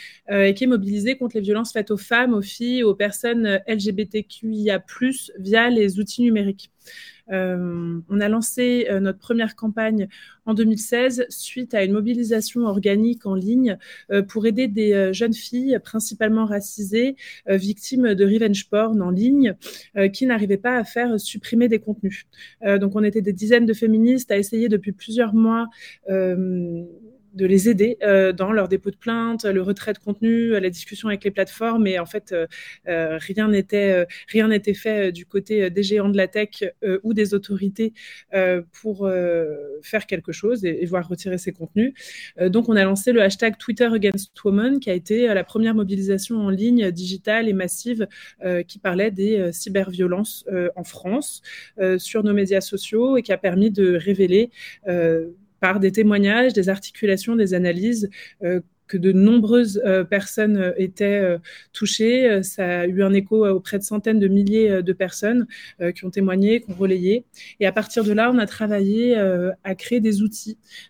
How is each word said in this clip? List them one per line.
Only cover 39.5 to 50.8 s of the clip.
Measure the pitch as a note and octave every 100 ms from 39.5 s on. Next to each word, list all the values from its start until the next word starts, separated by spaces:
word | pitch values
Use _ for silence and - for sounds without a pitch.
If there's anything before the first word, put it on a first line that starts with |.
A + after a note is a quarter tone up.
| D3 C#3+ D3
faire | - G#3+ -
quelque | F3 -
chose | E3 G#3 B3
et, | F3+ D#3
et | E3+
voir | F3+ F3
retirer | F3 G3 F3+
ces | F#3
contenus. | - E3 G3+ B3+ C4+ - - - -
Euh, | F#3
donc, | G#3 A#3
on |
a | G#3+
lancé | F#3+ G3 B3+
le | A#3
hashtag | G3 G3 A3+ G#3
Twitter | - G#3+
Against | A#3+ A3+ G3+ G3 G3 -
Women, | G#3 G3+ A#3+ C#4
qui | A3+
a |
été, | F3+ F3+ A3 A#3+
euh, |
la | G3
première | F3 A3 A3+ A3
mobilisation | G3 G3 G3 G3 G3 A3+
en | G3+
ligne, | F#3+ A3+ A#3+ G3
euh, |
digitale | F3 F3+ F#3+ G#3+ A3 A3+
et |
massive, | F#3+ F3+ - A#3+ A3+ G3 - - -
euh, | F#3 F3+
qui | F3 -
parlait | G3 F3+ G#3+
des, | F#3+ G3+ G#3+
euh, | F3
cyberviolences, | F3 - G3 F#3+ F3+ F3+ F3+ A3 - -
euh, | F#3 F3
en | F3+